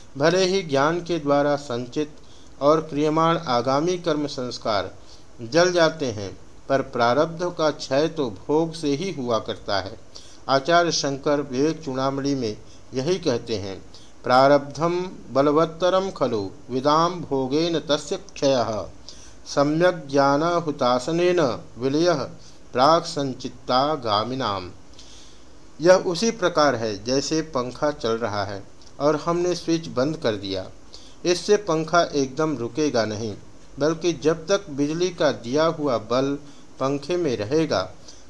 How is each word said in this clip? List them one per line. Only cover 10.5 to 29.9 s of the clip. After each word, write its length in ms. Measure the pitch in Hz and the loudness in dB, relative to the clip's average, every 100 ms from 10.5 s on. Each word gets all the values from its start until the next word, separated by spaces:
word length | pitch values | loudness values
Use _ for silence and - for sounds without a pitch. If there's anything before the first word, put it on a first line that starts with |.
| 139 - 170 170 | 2 6 4 4
शंकर 480 | 160 143 135 151 147 | 0 -2 -2 0 0
विवेक 440 | 139 127 151 160 | 0 0 0 0
चूड़ामणि 500 | - 131 135 139 139 | -6 -2 -2 0 -2
में 220 | 139 113 107 - - - | 0 -2 -4 -10 -18 -8
यही 240 | 127 135 185 | -4 -2 0
कहते 380 | 160 120 120 110 | 0 -2 -2 -6
हैं, 260 | 98 95 - - - - | -6 -10 -14 -18 -18 -8
"प्रारब्धम 840 | - 127 135 143 139 - 165 175 185 180 - | 4 6 8 6 2 -2 0 0 -4 -8 -2
बलवत्तरम 800 | 123 147 147 165 165 180 185 190 | 2 4 4 2 2 2 2 0
खलु 380 | 175 131 110 98 - - | -2 -2 0 -4 -8 -6
विदाम 500 | 127 139 156 170 180 | 0 4 4 4 0
भोगेन 580 | 127 139 131 143 170 165 | -4 -2 0 0 0 0
तस्य 380 | - 151 - 190 | 0 -2 -2 -8
क्षयः, 680 | - - 139 131 113 107 82 - - - - - - | -8 0 2 4 2 -2 -6 -12 -16 -16 -16 -16 -4
सम्यक् 600 | - 143 156 180 175 143 | 2 2 4 2 2 0
ज्ञान 340 | 139 139 143 | 4 4 4
हुतासनेन 1160 | 165 175 170 143 123 127 - 165 175 180 139 95 - - | 2 0 0 0 2 2 2 2 2 4 2 0 -8 -6
विलयः 360 | 131 147 175 156 113 - - - - | -2 2 2 2 -2 -10 -16 -18 -4
प्राक् 320 | 120 139 165 | 4 6 6
संचित्ता 880 | 165 151 139 120 127 - - 127 143 | 2 -4 -4 -4 -8 -8 0 2 2
गामिनाम।" 760 | 156 117 104 110 131 117 98 90 - - - - - - - - - - - | 0 0 2 0 -2 -2 -2 -6 -12 -18 -18 -18 -18 -18 -18 -18 -18 -18 2
यह 140 | 160 | 6
उसी 360 | 185 185 170 226 | 6 4 0 0
प्रकार 440 | 226 180 160 147 | 2 2 4 4
है 300 | 120 113 104 | 4 0 -4
जैसे 380 | 110 135 139 160 | -2 -2 0 -2
पंखा 480 | 156 131 123 123 151 | -2 -2 -4 -2 -2
चल 200 | 147 113 | 0 -2
रहा 340 | 113 117 104 | 0 -2 -2
है 200 | 98 101 98 - - - | -2 -6 -10 -16 -16 -2
और 160 | 143 151 | 0 2
हमने 380 | 151 170 180 | 0 0 0
स्विच 340 | 170 - 165 | -2 0 -2
बंद 280 | 165 | -2